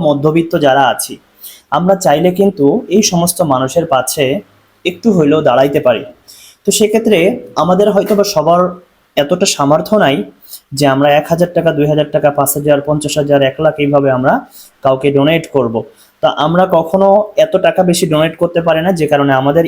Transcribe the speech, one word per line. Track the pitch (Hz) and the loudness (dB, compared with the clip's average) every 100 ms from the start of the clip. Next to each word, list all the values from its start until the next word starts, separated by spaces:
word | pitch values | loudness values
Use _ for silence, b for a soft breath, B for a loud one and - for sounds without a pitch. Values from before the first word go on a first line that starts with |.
| 156 | 2
মধ্যবিত্ত | 143 151 160 165 170 143 | 0 0 0 0 0 2
যারা | 135 131 | 2 2
আছি, | 107 - - _ _ B B B | 0 -8 -14 _ _ B B B
আমরা | 147 180 190 | -4 0 0
চাইলে | 170 147 180 | 0 0 0
কিন্তু | 180 196 190 143 196 - | 0 0 2 0 0 -2
এই | 190 | 0
সমস্ত | 208 170 175 - | 0 0 -2 -2
মানুষের | 165 127 131 170 165 | -2 0 0 -2 0
পাশে | 131 - - 131 175 - _ _ _ 175 | -2 -2 -2 -2 -2 -8 _ _ _ -8
একটু | 175 233 185 | -4 0 2
হইলেও | 147 156 | 2 2
দাঁড়াইতে | 151 123 143 143 | 2 2 2 2
পারি। | 127 110 - - B B B B | 0 0 -4 -18 B B B B
তো | - | -4
সেক্ষেত্রে | - 214 220 226 185 180 247 - - | 0 0 0 2 2 2 -2 -8 -4
আমাদের | 165 185 208 | 0 2 2
হয়তো | 196 - 202 | 0 0 0
বা | 202 | 0
সবার | 156 151 175 180 180 - _ _ - | 0 2 2 0 -4 -20 _ _ -4
এতটা | 143 180 196 | -2 0 -2
সামর্থ্য | - 143 156 175 214 156 | -2 0 0 2 0 2
নাই | 135 - - B B B | 0 -6 -14 B B B
যে | 135 143 | -2 0
আমরা | 135 147 147 | 2 2 2
এক | 147 | 0
হাজার | 165 175 | -2 0
টাকা, | 175 165 | 0 -2
দুই | 147 147 | 0 0
হাজার | 151 147 | 0 0
টাকা, | 151 147 | 0 0
পাঁচ | 143 139 147 | 0 -2 -2
হাজার, | 147 143 | 0 0
পঞ্চাশ | 143 151 147 151 | 0 -4 -2 -4
হাজার, | 143 143 | 0 2
এক | 135 - | 0 0
লাখ | 156 147 | -2 0
এইভাবে | 143 143 139 | 0 0 0
আমরা | 127 135 233 - B B _ | 0 0 -2 -4 B B _
কাউকে | 135 131 143 | -2 0 0
ডোনেট | 139 143 165 160 | 2 2 0 -2
করব। | 139 117 113 104 b b - | -2 -2 -4 -8 b b -4
তা | 156 - | -4 0
আমরা | 151 170 185 | 0 0 2
কখনো | 170 165 190 196 202 208 - | 0 0 0 4 2 0 0
এত | 156 190 | 0 2
টাকা | 175 160 | 0 0
বেশি | 180 175 165 | 0 0 0
ডোনেট | 151 160 160 | 0 -2 -2
করতে | 170 170 | -4 -2
পারি | 170 160 | -2 -2
না, | 175 | 0
যে | 175 151 | -2 0
কারণে | 143 139 | 0 2
আমাদের | 135 139 156 | 0 0 0